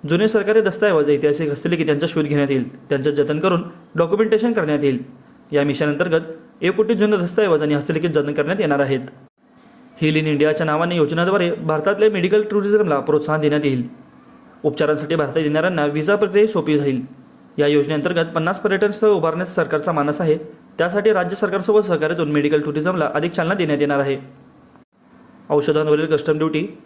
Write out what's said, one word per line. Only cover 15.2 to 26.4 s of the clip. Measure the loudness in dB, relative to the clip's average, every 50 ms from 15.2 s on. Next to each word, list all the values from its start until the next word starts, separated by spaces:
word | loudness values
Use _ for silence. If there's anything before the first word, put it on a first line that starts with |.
| -2 -2 -2 -2
येणाऱ्यांना | -2 0 0 0 0 0 0 0 -2
व्हिसा | 0 -2 -2 0 0 2
प्रक्रिया | 2 0 2 4 2 2
सोपी | 4 2 -2 0 0 0
जाईल. | 2 2 0 -2 -2 -6 -8 -16 -20 -20 -20 -20 -20 -20 -14 -2
या | 0 0
योजनेअंतर्गत | 2 4 2 2 0 -2 -2 -2 -2 0 -2 -2
पन्नास | -2 -2 -2 -2 -2 -4 -2
पर्यटन | -2 -2 0 0 0 -2
स्थळ | 0 2 2 2
उभारण्याचा | 2 4 2 -2 -2 -2 -6 -4 -2
सरकारचा | -4 -2 0 -2 -2 -2 -2
मानस | -2 0 -2 -2 -2 -2
आहे. | 0 0 0 0 -2 -14 -18 -20 -20 -20 -4
त्यासाठी | -2 -2 0 0 0 2 2
राज्य | 2 2 0 -2 -2
सरकारसोबत | -4 -2 -2 -2 -2 0 2 2 2
सहकार्यातून | 4 2 -2 0 0 -2 0 -2 -2 0
मेडिकल | 0 0 2 2 0 0
टुरिझमला | 0 -2 -4 -2 -2 -2 -2 0 -2 -2 -2
अधिक | -2 -2 -2
चालना | -2 -2 -2 -2 0
देण्यात | -2 0 -2 0 0
येणार | 0 0 0 0
आहे. | 0 -2 -2 -4 -6 -16 -20 -20 -20 -20 -20 -20 -20 _ _ -20 _ _ _ _ _ _ _ -20 -20 -20 -20 -20 -6 -2
औषधांवरील | 0 0 2 2 0 0 2 2 2 2 2
कस्टम | 0 0 0 0 0 0
ड्युटी | 0